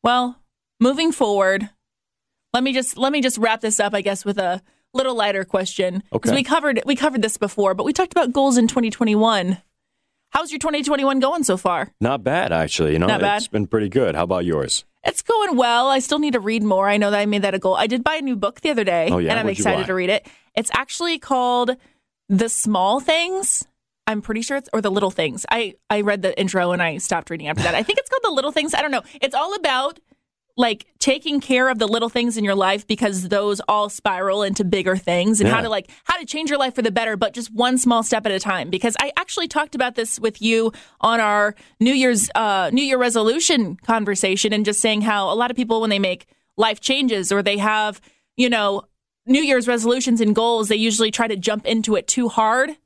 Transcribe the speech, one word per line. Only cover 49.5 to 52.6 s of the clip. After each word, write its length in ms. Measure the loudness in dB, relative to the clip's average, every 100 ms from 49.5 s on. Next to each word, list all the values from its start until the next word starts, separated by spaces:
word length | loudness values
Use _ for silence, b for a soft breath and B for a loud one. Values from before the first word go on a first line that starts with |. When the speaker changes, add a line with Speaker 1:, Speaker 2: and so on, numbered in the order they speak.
| 0 2
Speaker 1:
resolutions 540 | 0 0 0 2 2
and 120 | 2
goals, 360 | 2 2 0 0
they 80 | 0
usually 340 | 0 2 0
try 160 | 0 -4
to 80 | -2
jump 300 | -2 -2 -2
into 300 | -2 0 -2
it 120 | 0
too 220 | -2 0
hard. 480 | 2 2 2